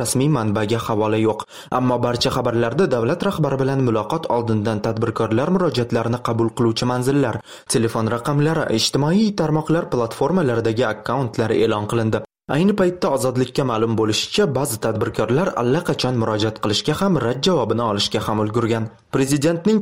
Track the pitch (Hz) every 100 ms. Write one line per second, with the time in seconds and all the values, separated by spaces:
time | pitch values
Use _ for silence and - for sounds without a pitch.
0 | 120 127 139 143 107 104 107 113 113 110
1 | 107 110 110 107 - - - 123 127 123
2 | 120 120 135 127 123 113 117 139 185 123
3 | 113 175 202 196 147 135 131 135 127 110
4 | 107 160 - 120 110 110 107 107 113 110
5 | 113 113 110 110 143 185 175 123 117 117
6 | 117 120 120 113 113 - 117 113 123 123
7 | 123 143 127 107 - - - 127 113 120
8 | 110 117 127 143 147 160 135 110 - 131
9 | 147 185 220 202 160 156 156 160 170 127
10 | 113 - 143 185 147 117 113 110 120 107
11 | - 123 123 120 110 113 113 107 104 117
12 | 110 107 - _ - 143 190 208 180 180
13 | 190 139 127 123 127 - 135 110 113 110
14 | 110 107 - - 208 127 131 113 113 107
15 | 113 - 110 127 190 - 120 147 175 147
16 | 127 123 113 107 110 110 110 104 - 151
17 | 196 160 113 131 160 175 107 113 120 101
18 | - 113 107 107 107 117 117 113 110 -
19 | _ 127 135 143 151 170 165 214